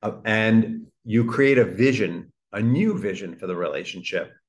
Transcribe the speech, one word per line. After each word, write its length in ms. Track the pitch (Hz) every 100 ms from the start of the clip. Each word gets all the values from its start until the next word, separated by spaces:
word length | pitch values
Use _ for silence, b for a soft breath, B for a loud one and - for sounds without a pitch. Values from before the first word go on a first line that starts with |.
uh, 80 | 107 -
and 640 | 110 110 110 113 110 - - _
you 220 | 110 110 117
create 320 | - 139 131
a 80 | 113
vision, 640 | 92 131 117 92 85 - _ _
a 100 | 101
new 340 | 113 139 220 185
vision 400 | 101 92 95 85
for 120 | 92
the 80 | 90
relationship, 760 | 85 71 - 95 90 90 80 _